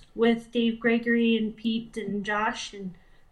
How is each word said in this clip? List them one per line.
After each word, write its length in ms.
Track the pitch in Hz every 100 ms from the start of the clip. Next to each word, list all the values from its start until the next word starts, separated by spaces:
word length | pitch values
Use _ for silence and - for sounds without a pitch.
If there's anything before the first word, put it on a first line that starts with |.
| - 214
with 340 | 233 226 -
Dave 280 | 240 233 226
Gregory 560 | 240 233 233 233 233 226
and 180 | 214
Pete 440 | - 226 226 - 220
and 260 | 196 202
Josh, 500 | 202 208 226 240 -
and 200 | 202 185 - - - -